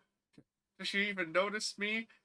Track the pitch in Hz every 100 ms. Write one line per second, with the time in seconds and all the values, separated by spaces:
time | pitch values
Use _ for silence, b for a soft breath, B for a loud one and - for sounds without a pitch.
0 | _ _ _ - _ _ _ _ 190 196
1 | 202 196 170 165 202 208 - - 202 220
2 | 226 b